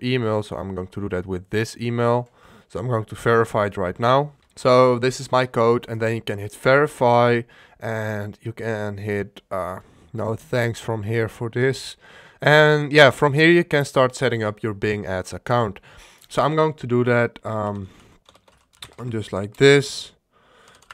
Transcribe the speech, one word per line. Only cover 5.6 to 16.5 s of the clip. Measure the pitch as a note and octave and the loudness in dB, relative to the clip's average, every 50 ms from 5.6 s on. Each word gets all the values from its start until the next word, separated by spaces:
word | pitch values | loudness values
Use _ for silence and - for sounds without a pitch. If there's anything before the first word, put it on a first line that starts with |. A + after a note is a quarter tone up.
| A2+ A#2 A#2+ A#2+ - - | 2 2 2 0 -2 -6
and | A2+ A2 | -6 -4
then | A2+ A2+ A#2 | -4 -4 -4
you | A2+ | -4
can | - - G#2 | -6 -8 -8
hit | G2+ G2+ G#2 - | -8 -8 -12 -10
verify, | - - C3 C3+ C#3+ D3+ D3 - - C3 A#2+ A#2+ A#2+ A#2+ A#2+ A#2+ A#2 A#2 _ _ - - _ _ - | -2 2 2 4 4 2 0 0 0 2 4 4 6 4 4 2 0 -2 _ _ -20 -20 _ _ -12
and | A2 A2+ A2 A2 G#2+ G#2+ G#2+ G#2 G#2 G#2+ G2+ - - | -10 -8 -6 -6 -6 -6 -6 -6 -8 -10 -12 -12 -12
you | A#2 - | -12 -10
can | - A2 A2+ A2 G#2 G#2 G#2 G2+ | -8 -6 -6 -6 -6 -6 -8 -8
hit, | G2 G#2 G#2+ G2+ G2+ G2 - - - _ - | -8 -6 -4 -4 -4 -6 -8 -12 -20 _ -10
uh, | G2 F#2 F2 F2+ F#2 - - _ _ _ _ _ - | -8 -6 -6 -6 -8 -12 -16 _ _ _ _ _ -10
no | A2 G#2 G#2+ A2+ | -8 -6 -6 -6
thanks | - - - C3 B2 A#2 A#2 A2+ - | -8 -8 -4 -2 -2 -2 -2 -4 -6
from | - - A2+ A2 G2+ | -8 -8 -6 -6 -4
here | G#2+ A2+ A#2 A2 | -4 -2 -2 -2
for | G#2 - - A#2+ A2+ | -4 -6 -8 -10 -6
this. | - A#2+ B2+ C3+ B2+ - - - - _ _ - - - - - _ - | -4 -2 0 0 -2 -4 -8 -16 -18 _ _ -20 -20 -20 -20 -20 _ -2
And | - C#3+ D3+ D#3 D3+ D3+ D3+ D3 D3 C#3 | 2 4 6 6 6 6 4 2 0 2
yeah, | C#3+ D3+ C#3+ B2+ | 6 8 8 8
from | - - D3+ C#3+ C3+ | 6 4 0 2 2
here | D3+ D#3+ E3 | 4 4 6
you | F3 F3 E3+ | 6 4 2
can | - D3+ C#3+ C#3 | 2 0 -2 -2
start | - - C#3 B2+ B2+ B2+ | 0 2 2 2 2 0
setting | - C#3 A#2+ A#2 A2+ G#2+ | -2 -2 -2 -2 -2 -4
up | G#2+ G#2+ - | -4 -6 -6
your | - A2+ G#2 | -6 -8 -6
Bing | G2 G#2+ G#2+ G#2 G#2 E2 | -4 -4 -4 -4 -4 -4
Ads | F2+ F#2+ F#2 F2+ - - | -6 -6 -6 -6 -8 -12
account. | - - - B2 A#2+ A#2 G2+ F#2+ - _ - - - - - _ _ _ | -8 -2 0 2 2 2 0 -4 -10 _ -20 -20 -20 -20 -20 _ _ _
So | - - - B2 | -8 -2 -2 0
I'm | C#3+ | 0